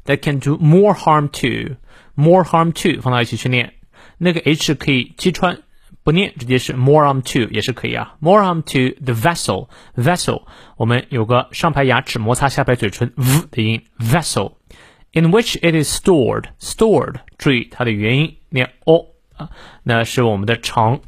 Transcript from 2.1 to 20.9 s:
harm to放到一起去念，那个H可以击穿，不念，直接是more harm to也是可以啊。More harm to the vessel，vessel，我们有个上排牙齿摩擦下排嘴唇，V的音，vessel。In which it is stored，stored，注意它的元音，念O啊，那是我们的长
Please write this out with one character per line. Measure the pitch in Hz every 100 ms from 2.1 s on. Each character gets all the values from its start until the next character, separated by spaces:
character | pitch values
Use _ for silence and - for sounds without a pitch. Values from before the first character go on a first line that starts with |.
| - 151 185
harm | 165 165 165
to | 160 185 131
放 | 123
到 | 123
一 |
起 | 117 117
去 | 127
念， | 127 - - - _ - _
那 | 170
个 | 165
H | 143 156 -
可 | 143 -
以 | 135 117 -
击 | 185
穿， | 165 180 180 - - - -
不 | -
念， | 165 196 -
直 |
接 | 120 127
是 | -
more | 135 131 151 143
harm | 135
to | - 139 110
也 | 110
是 | -
可 | 120 120
以 |
啊。 | 117 113 -
More | 151 208
harm | 190 165
to | - 135 127 -
the | 131
vessel，vessel， | 117 143 170 - 98 - - - - 123 180 - 117 - - - -
我 |
们 | 117 120 -
有 | 127
个 | 110 123 -
上 | - 175
排 | 139
牙 | 135 120
齿 | - 123
摩 | 110
擦 | 123 139
下 | 135
排 | 135
嘴 | 123 104
唇， | - 123 -
V | 127 143 -
的 | -
音， | 110 113 - -
vessel。 | 113 165 156 - 98 - _ - - _ _
In | 160 165
which | 208 233 -
it | 170 160
is | 143 -
stored，stored， | - 170 110 110 - - - - 226 165 - 131 - _
注 | 151
意 | 123 -
它 | -
的 | 120
元 | 104 107 131
音， | 156 - _
念 | 127 123 -
O | - 165 - _ _ -
啊， | 156 - - -
那 | - 117
是 | 113 -
我 | 117 101
们 | 101
的 | 117
长 | - - 110